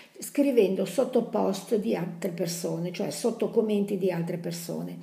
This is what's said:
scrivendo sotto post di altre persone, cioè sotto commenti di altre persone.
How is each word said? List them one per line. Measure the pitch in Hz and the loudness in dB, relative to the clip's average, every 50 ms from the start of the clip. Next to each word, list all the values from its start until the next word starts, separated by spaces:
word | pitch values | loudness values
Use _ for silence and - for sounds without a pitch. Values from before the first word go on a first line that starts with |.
| - - - - | -20 -20 -16 -14
scrivendo | - - - 285 277 277 247 233 196 180 190 - 196 | -12 -6 0 2 2 4 6 6 6 6 4 2 0
sotto | - - - 247 254 - 240 233 | -2 2 0 0 2 2 0 0
post | - - 208 190 190 196 - - - 240 | 2 2 2 2 2 2 0 -2 0 0
di | 208 185 117 202 | 0 2 2 0
altre | 165 170 170 - - - 180 | 0 -2 -4 -6 -4 -6 -4
persone, | 170 170 180 165 - - - 165 165 165 170 180 175 | -2 -2 -4 -4 -4 -4 -4 -2 -2 -2 -2 -4 -4
cioè | - 196 147 | -4 -4 -4
sotto | - - - 233 226 - 226 220 | -4 -2 -2 -2 0 0 -2 0
commenti | - 233 220 214 208 202 202 202 208 180 | 2 2 2 4 4 2 2 0 0 0
di | 190 185 | 2 2
altre | 170 170 170 170 170 170 | 2 0 0 -2 -4 -4
persone. | - 170 170 - - - 160 160 170 180 180 170 | -4 -6 -6 -6 -6 -6 -6 -6 -6 -8 -10 -10